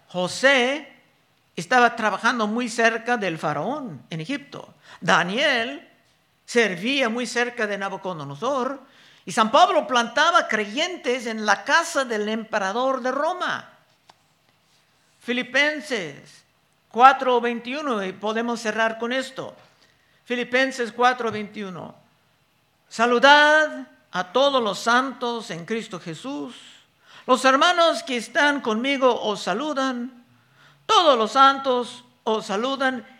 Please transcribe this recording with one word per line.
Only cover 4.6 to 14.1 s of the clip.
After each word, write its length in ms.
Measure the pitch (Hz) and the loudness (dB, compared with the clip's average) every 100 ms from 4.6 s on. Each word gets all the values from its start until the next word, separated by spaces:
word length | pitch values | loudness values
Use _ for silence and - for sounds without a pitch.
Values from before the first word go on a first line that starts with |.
| - _ - - | -18 _ -20 -6
Daniel 880 | 180 180 175 214 302 247 240 285 - _ _ _ _ _ | 0 2 2 -2 0 0 -4 -8 -16 _ _ _ _ _
servía 640 | - 240 214 175 220 277 240 | -2 0 2 0 -2 0 0
muy 180 | 240 247 | -2 -4
cerca 400 | 240 240 240 208 | -2 -2 -2 -4
de 120 | 196 | -4
Nabucodonosor. 1120 | 196 185 190 165 143 143 240 277 254 277 - _ - _ - | -6 -8 -8 -8 -10 -8 -4 -2 -4 -6 -14 _ -20 _ -6
Y 60 | |
San 180 | 175 220 | 0 4
Pablo 360 | 277 370 349 254 | 6 6 4 2
plantaba 640 | 254 233 285 320 339 320 | 0 0 2 2 4 2
creyentes 760 | 220 208 233 349 349 247 254 | -2 -2 -4 -4 -4 -4 -4
en 220 | 233 220 214 | -4 -4 0
la 180 | 196 | 0
casa 400 | - 311 339 294 | 2 0 2 -2
del 240 | 254 220 208 | -2 -2 -2
emperador 720 | 226 220 214 190 220 262 262 | -4 -4 -4 -2 -2 -2 -2
de 100 | 247 | -2
Roma. 600 | 262 311 370 311 147 - _ _ _ _ | -2 -2 -4 -4 -6 -10 _ _ _ _